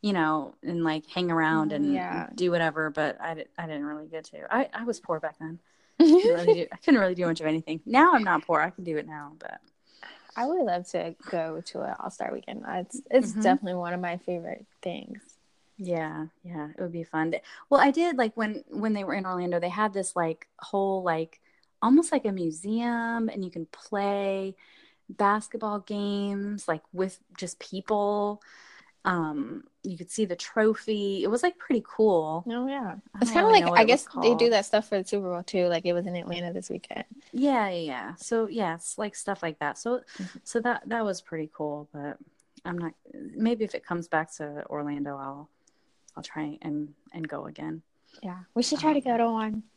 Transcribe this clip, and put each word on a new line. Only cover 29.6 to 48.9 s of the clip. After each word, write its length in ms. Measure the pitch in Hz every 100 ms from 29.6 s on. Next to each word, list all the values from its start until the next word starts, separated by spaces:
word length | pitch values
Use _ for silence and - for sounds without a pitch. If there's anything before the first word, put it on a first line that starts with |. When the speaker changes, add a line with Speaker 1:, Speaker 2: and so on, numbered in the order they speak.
| - _
Speaker 1:
you 140 | - 175
could 120 | 170
see 160 | - 214
the 100 | 175
trophy. 840 | - - 214 214 - 214 202 196
It 40 | 180
was, 160 | 233
like, 140 | 359 349
pretty 240 | - 240 226
cool. 580 | - 220 180 156 160 180
Speaker 2:
Oh, 200 | 233 254
yeah. 280 | 277 220 196 -
Speaker 1:
I 60 | 202
Speaker 2:
It's 40 | 233
Speaker 1:
don't 80 |
Speaker 2:
kinda 140 | 226 403
Speaker 1:
really 100 | 427
Speaker 2:
like, 60 | 339
Speaker 1:
know 60 |
what 80 | 247
Speaker 2:
I 40 |
Speaker 1:
it 40 | 220
was 120 | 269
Speaker 2:
guess 20 | -
they 300 | 262 226 233
do 100 | 233
Speaker 1:
called. 60 |
Speaker 2:
that 140 | 220 202
stuff 220 | 214 220
for 100 | 202
the 60 | 190
Super 220 | 202 185
Bowl, 140 | 175
too. 240 | 175 190 180
Like, 180 | 170 180
it 80 |
was 140 | 175 180
in 80 | 175
Atlanta 380 | 170 175 175
this 160 | 180 180
weekend. 340 | 180 - - - - -
Speaker 1:
Yeah, 340 | - 277 254 208
yeah, 100 | 175
yeah. 340 | 160 127 101 175
So, 320 | - 233 220
yeah, 280 | 233 190 165
it's, 220 | - -
like, 180 | 208 -
stuff 280 | - 196
like 160 | 170 151
that. 180 | 147 -
So, 200 | 233 247 - -
Speaker 2:
Mm-hmm. 180 | 185 - -
Speaker 1:
so 140 | 233
that, 220 | 233 240 -
that 160 | 233 214
was 160 | 180
pretty 300 | - 160 156
cool, 340 | - 151 147 151
but 240 | 151 143 - - _ _ -
I'm 140 | - 175
not, 160 | 165 - -
maybe 500 | - - - 220 233 214
if 100 | -
it 100 | -
comes 220 | 175 165
back 260 | 160 160 -
to 280 | 147 147 -
Orlando, 480 | 147 147 143 143 139
I'll, 320 | 135 139 151 _ _ _ _ _ _ -
I'll 60 |
try 340 | - - 151 147
and, 300 | - 147 151 - _
and 140 | 175 156
go 180 | 147 151
again. 380 | 151 156 160 _ _ _ -
Speaker 2:
Yeah, 160 | 196 180 180 -
we 80 |
should 160 | 247 294
try 140 | 302